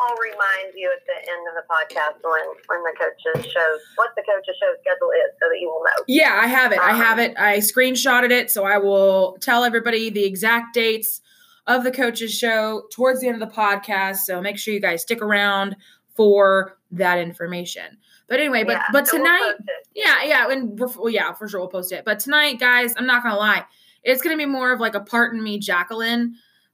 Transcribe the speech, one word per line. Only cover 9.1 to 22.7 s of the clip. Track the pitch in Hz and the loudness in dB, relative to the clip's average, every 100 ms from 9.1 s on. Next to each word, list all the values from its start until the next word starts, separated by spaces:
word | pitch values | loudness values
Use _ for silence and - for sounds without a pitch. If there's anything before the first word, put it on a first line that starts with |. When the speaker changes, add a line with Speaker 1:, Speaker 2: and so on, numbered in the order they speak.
| 190 185 - | 4 2 -2
Speaker 2:
tell | - 240 | 0 2
everybody | 247 226 233 226 226 | 4 0 0 -2 -2
the | 208 | -2
exact | 196 190 220 233 233 | -2 0 0 0 0
dates | 240 226 220 - - _ _ _ _ - | -2 0 -2 -4 -8 _ _ _ _ 0
of | 247 | 0
the | 247 | 0
coaches | 254 240 226 226 214 | -2 -4 -4 -6 -4
show | 233 220 220 214 - | 0 0 -2 -6 -10
towards | - 262 254 | 0 0 2
the | 247 | -2
end | 233 | -4
of | 220 | -6
the | |
podcast. | 226 208 196 214 196 190 196 | -2 0 0 -2 -2 -2 -4
So | - 180 | -4 -4
make | 202 208 | -6 -6
sure | 220 | -4
you | 208 | -2
guys | 190 170 | -2 -2
stick | - 233 | -4 -4
around | 214 202 202 196 196 196 _ _ _ - | 0 2 2 0 -2 -6 _ _ _ 2
for | 208 202 196 190 190 - _ | 6 8 6 4 0 -10 _
that | 175 180 175 | -2 0 2
information. | 175 170 170 175 175 - - _ _ _ - | -2 -8 -10 -8 -10 -12 -16 _ _ _ -4
But | 262 | -2
anyway, | 294 240 | 0 0
but, | 214 | 0
Speaker 1:
Yeah, | 233 - | 0 2
Speaker 2:
but | 277 302 | 2 2
Speaker 1:
and | 302 | 2
we'll | |
Speaker 2:
tonight, | 339 349 320 - | 4 2 2 -4
Speaker 1:
post | 202 | -10
it. | - - | -14 -12
Speaker 2:
yeah, | - 392 233 | -2 2 2
yeah, | 285 269 240 | 2 2 2
and | 269 233 208 | 0 -4 -4
we're, | 247 | -6
well, | - 233 | -4 -2
yeah, | 208 165 | 0 -2
for | 175 214 | -4 -8
sure | 190 | -8
we'll | 180 | -6
post | 185 180 | -8 -8
it. | 180 | -8
But | 220 208 | -4 -4
tonight, | 269 302 294 240 | 0 2 2 2
guys, | 247 | 2